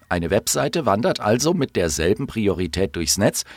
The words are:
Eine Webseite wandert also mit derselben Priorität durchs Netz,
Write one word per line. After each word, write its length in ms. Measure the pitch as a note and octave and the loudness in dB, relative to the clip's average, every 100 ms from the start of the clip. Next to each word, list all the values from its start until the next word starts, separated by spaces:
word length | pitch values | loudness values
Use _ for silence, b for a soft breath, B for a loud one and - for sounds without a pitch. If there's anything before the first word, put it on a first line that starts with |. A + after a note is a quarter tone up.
| _ | _
Eine 220 | F2+ E2+ | -4 0
Webseite 560 | G2+ - C#3+ C#3+ F3 A#2+ | 0 0 -2 -2 0 0
wandert 320 | G2+ - - | 2 0 0
also 340 | G#2 A#2+ D3+ | 2 2 2
mit 220 | F3+ C3+ G#2 | 0 0 0
derselben 500 | E2+ D2+ E2 G2 C#3 | 0 0 0 0 -2
Priorität 680 | A2+ G2 F2 F2+ F2+ F#2+ F2 | -2 0 0 -2 -2 -2 -2
durchs 240 | D2+ - | -2 2
Netz, 240 | B2 - - | 2 0 -8